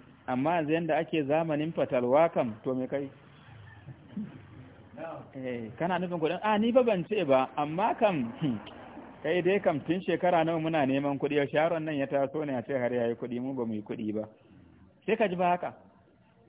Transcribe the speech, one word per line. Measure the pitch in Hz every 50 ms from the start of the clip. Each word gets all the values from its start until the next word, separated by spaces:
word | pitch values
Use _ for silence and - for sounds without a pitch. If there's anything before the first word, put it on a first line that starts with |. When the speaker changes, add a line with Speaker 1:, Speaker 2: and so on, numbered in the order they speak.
| - - - - -
Speaker 1:
Amma | 131 127 127 139 160 180
yanzu | 170 151 143
yanda | 160 165 170 160 147
ake | 156 165 - - 156 143
zamanin | 135 151 160 170 160 151 147 151 165 165
fatalwa | 165 139 - 139 123 123 120 131 151 170 165
kam, | - 175 139 117 107 110 -
to | 127 127
me | 127 127
kai? | 123 147 139 143 135 - - - - - - - - - - - - - - - - - - - - - 208 214 - - - - - - - - - - - - - -
Speaker 2:
No. | - 160 165 151 135 123 - -
Speaker 1:
Eh, | 135 131 127 123 120 113 107 -
kana | - 160 180 180 170
nufin | 185 175 175 165
kuɗin? | 160 151 175 180
A, | - 214 214
ni | 208 220 240
ba | 226 262 247
ban | 233 202 180 165
ce | - 208 208 170
ba, | 135 131 131 131 123 -
amma | 147 151 151 156 180 214 233 -
kam, | - 233 208 175 143 120 113 - -
hmm, | 160 135 113 104 - - - - - - - - - - - - -
kai | 151 175 180
dai | 170 185 196 202
kam | 196 190 160 135 104
tun | 156 170 190
shekara | 180 - 170 160 185 180 180 165 160
nawa | 160 170 160
muna | 156 160 160 156 139
neman | 131 135 139 143 143 139 135
kuɗi, | 151 127 143
yau | 143 139
sharon | - - 147 160 170 175 160 156
nan | 160 151
ya | 139 139
taso | 135 147 139 139 131 139 156 151
ne | 143 131
a | 123 110
ce | - 139
har | 127 123 120
ya | 123 123 117
yi | 117 117
kuɗi, | - 135 123 120 120
mu | 127 135 139
ba | 127 120
mu | 113 110
yi | 107 101
kuɗi | - 110 117 110 107 104
ba. | 107 107 107 - - - - - - - - - - - - _ _ _
Sai | 175 220
ka | 226 220
ji | 190 180
ba | 175 180 175
haka. | 180 175 170 127 - - - - - _ _ _ _ _ _ _ _ _ _